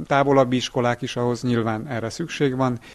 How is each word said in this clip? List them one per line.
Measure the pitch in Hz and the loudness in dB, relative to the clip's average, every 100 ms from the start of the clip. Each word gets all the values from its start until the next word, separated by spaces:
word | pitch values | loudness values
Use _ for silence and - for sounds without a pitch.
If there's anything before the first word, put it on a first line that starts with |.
| 156 | 0
távolabbi | 139 139 135 127 127 | 2 4 4 4 2
iskolák | - 131 120 120 | 0 0 0 -2
is, | 131 123 | -4 -2
ahhoz | 120 117 | -2 0
nyilván | 127 117 113 110 147 | 0 0 0 -4 -6
erre | 117 110 | -6 -6
szükség | - 170 - 143 127 | -6 -8 0 0 2
van, | 131 117 - | 0 -2 -8